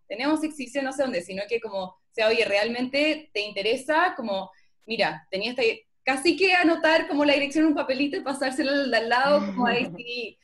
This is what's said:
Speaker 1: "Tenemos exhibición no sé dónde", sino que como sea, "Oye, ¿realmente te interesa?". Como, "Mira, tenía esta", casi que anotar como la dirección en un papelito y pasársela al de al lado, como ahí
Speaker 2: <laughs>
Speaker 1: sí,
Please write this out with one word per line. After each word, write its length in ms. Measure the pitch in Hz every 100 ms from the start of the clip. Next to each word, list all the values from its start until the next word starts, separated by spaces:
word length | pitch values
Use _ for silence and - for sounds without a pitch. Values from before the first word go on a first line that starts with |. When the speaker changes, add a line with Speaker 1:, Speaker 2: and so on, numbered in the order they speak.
| -
Speaker 1:
"Tenemos 360 | 202 277 311
exhibición 400 | 311 302 240 277 269
no 60 |
sé 120 | 277
dónde", 180 | 262 175
sino 220 | 180 190 202
que 140 | 233
como 340 | 214 196 185 - _
sea, 160 | - 220
"Oye, 160 | 233 202
¿realmente 840 | 202 220 240 254 277 302 302 -
te 60 | 208
interesa?". 720 | 208 196 208 262 285 311 359 359
Como, 340 | 226 196 190 - _ _ -
"Mira, 400 | 226 165 160 -
tenía 200 | 190 226
esta", 120 | 254 226 - - _
casi 320 | - 277 339 294
que 180 | 381
anotar 540 | 359 320 320 311 320 311
como 160 | 294
la 100 | 294 277
dirección 280 | 277 311 320
en 40 |
un 60 | 294
papelito 420 | 269 262 285 381
y 40 |
pasársela 500 | 254 262 269 262 269
al 200 | 285 262
de 60 | 226
al 120 | 233
lado, 360 | 240 277 294 202
como 220 | 196 240
ahí 180 | 240 -
Speaker 2:
<laughs> 120 | 185
Speaker 1:
sí, 400 | 240 247 214 -